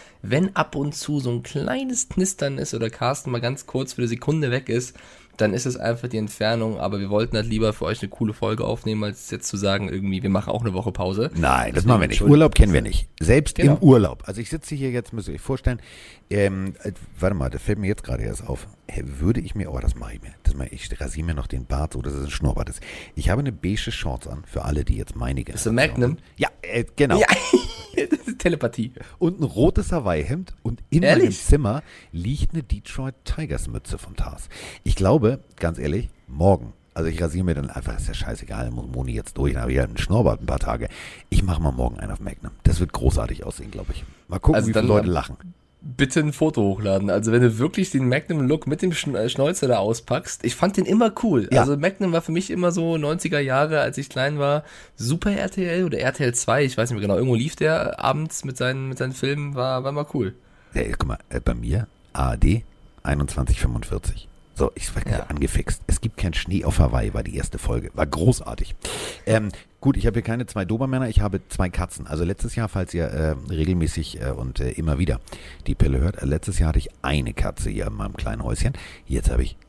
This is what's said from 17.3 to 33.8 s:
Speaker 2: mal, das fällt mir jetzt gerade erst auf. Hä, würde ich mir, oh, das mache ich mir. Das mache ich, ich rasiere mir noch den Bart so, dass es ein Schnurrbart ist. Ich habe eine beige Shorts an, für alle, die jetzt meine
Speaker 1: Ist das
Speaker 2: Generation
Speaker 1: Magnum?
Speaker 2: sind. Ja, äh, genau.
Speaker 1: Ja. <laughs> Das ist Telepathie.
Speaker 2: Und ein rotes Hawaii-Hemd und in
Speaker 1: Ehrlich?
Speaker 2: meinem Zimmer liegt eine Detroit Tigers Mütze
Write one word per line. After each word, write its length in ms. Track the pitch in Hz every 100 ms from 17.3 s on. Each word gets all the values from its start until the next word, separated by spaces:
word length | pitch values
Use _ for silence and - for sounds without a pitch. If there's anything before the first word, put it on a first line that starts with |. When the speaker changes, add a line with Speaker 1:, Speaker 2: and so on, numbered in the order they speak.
| 98
Speaker 2:
mal, 140 | 65
das 120 | 67
fällt 180 | - 104
mir 80 | 95
jetzt 180 | 107 -
gerade 180 | 62
erst 240 | 53 53 -
auf. 180 | 64 - - -
Hä, 160 | - 67 69
würde 220 | 85 120
ich 140 | - 104
mir, 180 | 80
oh, 60 | 65
das 160 | - 60
mache 180 | 55
ich 80 | 62
mir. 100 | - -
Das 100 | - 69
mache 140 | 64
ich, 200 | - -
ich 120 | -
rasiere 240 | 65 69 82
mir 60 |
noch 140 | 71 -
den 180 | 67 60
Bart 280 | 67 78
so, 80 | 67
dass 120 | 64
es 100 | 69
ein 80 | 71
Schnurrbart 380 | - 69 - -
ist. 100 | - - - - -
Ich 140 | -
habe 120 | 104
eine 100 | 139
beige 400 | 95 90 104 -
Shorts 360 | - - 64 -
an, 160 | 69 -
für 180 | -
alle, 220 | - 73 -
die 100 | -
jetzt 220 | - -
meine 240 | 62 92
Speaker 1:
Ist 120 | -
das 100 | - 110
Speaker 2:
Generation 340 | 113 160 131
Speaker 1:
Magnum? 100 | 123
Speaker 2:
sind. 120 | 160 - -
Ja, 120 | - -
äh, 240 | 87 113 - -
genau. 240 | 139 208
Speaker 1:
Ja. 80 | 220
<laughs> 60 | - - - - - - -
Das 300 | - 302 -
ist 120 | -
Telepathie. 520 | 175 160 117 - 110 - - -
Speaker 2:
Und 200 | 170 185
ein 40 | 135
rotes 480 | 98 147 - -
Hawaii-Hemd 600 | 170 101 80 73 156 190 -
und 180 | 113 113 -
in 140 | 156
Speaker 1:
Ehrlich? 200 | 143 339
Speaker 2:
meinem 100 | 381
Zimmer 500 | 98 - 143 120 131 - - -
liegt 420 | 87 92 143 -
eine 80 | 165
Detroit 540 | 123 104 - - 135 -
Tigers 460 | - - 156 67 -
Mütze 280 | -